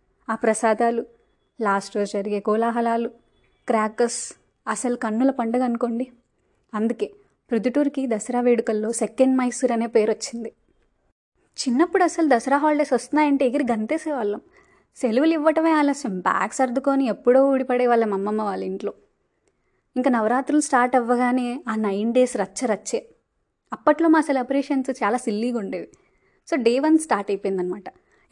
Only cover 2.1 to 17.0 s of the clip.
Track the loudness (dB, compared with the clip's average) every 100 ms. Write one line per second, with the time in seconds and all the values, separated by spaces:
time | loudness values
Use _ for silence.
2.1 | -4 -4 -4 -2 0 0 0 -2 -2 -4
3.1 | -10 _ _ _ _ -2 -2 -2 -2 -2
4.1 | -2 -12 -16 _ _ -10 -6 -4 -4 -4
5.1 | 0 0 0 -2 -2 -2 -2 -4 -4 -8
6.1 | _ _ _ _ _ _ -4 -4 -2 -8
7.1 | -10 _ _ _ -2 0 0 0 -2 -4
8.1 | -4 -4 0 2 2 0 -4 -4 -4 -6
9.1 | 2 2 4 0 -2 -2 0 0 0 2
10.1 | -2 -6 -10 -12 -14 _ _ _ _ _
11.1 | _ _ _ _ -8 -2 2 2 2 2
12.1 | 2 2 2 2 2 2 2 2 0 0
13.1 | 2 2 2 2 0 0 -2 -2 -4 -4
14.1 | -4 -4 -4 -10 _ _ _ _ -6 0
15.1 | 2 2 2 2 2 2 4 2 0 -4
16.1 | -2 0 0 -2 -2 -2 0 0 0